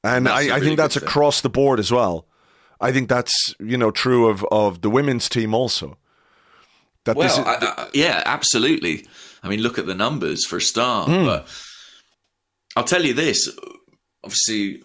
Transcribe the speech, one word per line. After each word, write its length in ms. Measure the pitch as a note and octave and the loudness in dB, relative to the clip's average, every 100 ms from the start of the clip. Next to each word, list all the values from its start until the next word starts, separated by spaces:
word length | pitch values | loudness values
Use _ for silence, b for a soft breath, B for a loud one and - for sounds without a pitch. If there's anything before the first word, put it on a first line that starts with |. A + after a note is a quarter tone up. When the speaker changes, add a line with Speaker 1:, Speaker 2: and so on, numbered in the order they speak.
Speaker 1:
And 220 | G#2 B2+ B2+ | 0 2 2
Speaker 2:
That's 220 | B2 C#3+ | 2 2
a 20 | |
Speaker 1:
I, 40 | |
I 20 | B2+ | 2
Speaker 2:
really 100 | C#3+ | 2
Speaker 1:
think 80 | D#3 | 2
that's 180 | D3+ C#3 | 0 0
Speaker 2:
good 60 | |
thing. 60 | - | -2
Speaker 1:
across 320 | D3 D3 - | 2 2 2
the 80 | C3+ | -2
board 280 | C3 C#3 B2 | 2 2 2
as 120 | G2 | 2
well. 340 | B2 G#2 E2+ - b b b b b | 2 2 -2 -8 b b b b b
I 120 | B2 | 0
think 160 | C3 A#2+ | 0 2
that's, 440 | B2 A#2+ - - - | 0 0 -2 -2 -6
you 160 | G#2+ B2+ | -4 0
know, 140 | A2+ | 0
true 360 | - B2+ B2 A2+ | 0 2 4 4
of, 160 | G2+ G2+ | 2 0
of 260 | G#2+ G#2 F2 | 2 2 0
the 100 | G#2 | 0
women's 380 | A#2+ C#3+ A#2+ - | 2 2 -2 -2
team 260 | B2 A2 | -2 0
also. 440 | A2 B2 - C#2+ C2+ b b b b b b b b b _ | 0 0 -4 -6 -16 b b b b b b b b b _
That 140 | - C3+ | -4 0
Speaker 2:
Well, 100 | F3+ | 2
Speaker 1:
this 100 | D3 | 2
is 60 | |
Speaker 2:
I, 140 | B2 A#2+ - - | 0 -2 -2 -4
I, 60 | A#1+ | -4
yeah, 300 | C#3 D#3+ G2 - | 0 0 0 -2
absolutely. 800 | C#3 - A#2 C3 D#3+ E2+ D#2 - B B B | 0 0 2 2 2 0 -4 -8 B B B
I 60 | F#2 | -6
mean, 100 | G#2 | -2
look 160 | A#2 A#2 | -2 -2
at 80 | F2+ | -6
the 80 | |
numbers 520 | F#2 A2+ D3 E2 - - | -2 -2 -2 -4 -4 -4
for 100 | F2+ | -2
a 60 | |
start. 480 | - A2+ B2 A2+ G#2 | -2 0 0 0 0
Speaker 1:
Mm. 160 | F3+ D#3 | 2 2
Speaker 2:
But 220 | E2+ - B B B B B B _ _ _ _ _ _ - | 0 -6 B B B B B B _ _ _ _ _ _ -4
I'll 80 | A#2+ | 0
tell 180 | F3+ | 0
you 100 | D#3 | 0
this. 400 | B2 D#3 - - - - - _ _ _ _ | 0 0 0 -4 -6 -20 -20 _ _ _ _
Obviously, 580 | - - - A2 G2+ - | -8 -4 -2 -2 -4 -6